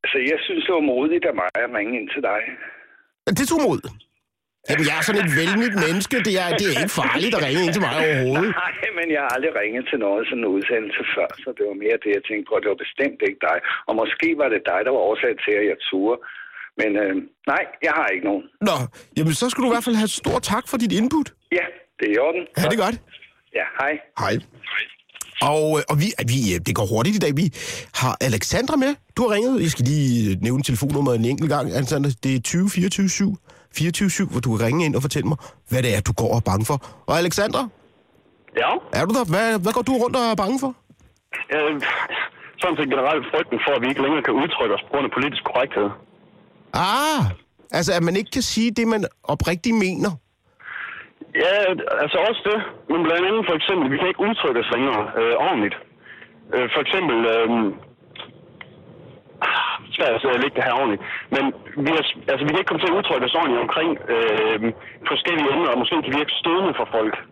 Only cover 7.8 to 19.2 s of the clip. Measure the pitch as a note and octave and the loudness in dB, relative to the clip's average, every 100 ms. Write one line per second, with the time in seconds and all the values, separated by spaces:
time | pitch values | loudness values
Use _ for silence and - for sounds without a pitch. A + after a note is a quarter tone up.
7.8 | E3 D3 D#3+ C#3+ B2+ C#3 G#3 F3 F3+ - | 0 2 2 2 2 2 0 0 -4 -4
8.8 | G#3+ F#3 E3+ D3+ C#3 B2+ D#3 A2 G#2 A#2+ | -6 -2 0 0 0 0 0 0 -2 -2
9.8 | B2+ C#3 G2+ G2+ A2+ B2+ A2 F#2+ G2 A#2 | -4 0 2 0 0 -2 0 0 2 0
10.8 | G#2 - - - F#2 - - A#2+ G#2 G2 | -2 -4 -2 0 0 -2 -8 -4 -2 0
11.8 | G#2 A2+ G#2+ G2+ - G#2+ G2 G#2+ G#2+ F#2 | 0 0 2 0 0 -6 -2 0 0 -2
12.8 | - - C#3 - G2+ - D#2+ - - - | -6 -2 -2 0 -2 0 0 0 -2 -6
13.8 | - A2 G#2+ - D#3+ D#3 C#3 G#2 - F2+ | -2 0 0 0 0 2 2 0 0 0
14.8 | A2+ C3 F#2+ G#2+ B2 G2+ - G#2 G#2+ E2+ | 2 2 2 2 0 0 0 2 2 0
15.8 | - F#2 G2+ B2 - - - - - - | -2 0 0 0 -6 -18 -18 -16 -14 -4
16.8 | A2 G#2 G2+ F#2+ - _ - D#3 - - | 0 0 0 -2 -6 _ -2 -2 -2 -4
17.8 | D#3+ D3+ B2 F#2+ G2 G2+ - _ G3+ D#3 | -2 0 0 -2 -2 -4 -6 _ 0 0
18.8 | B2 - - - | -4 -10 -8 -2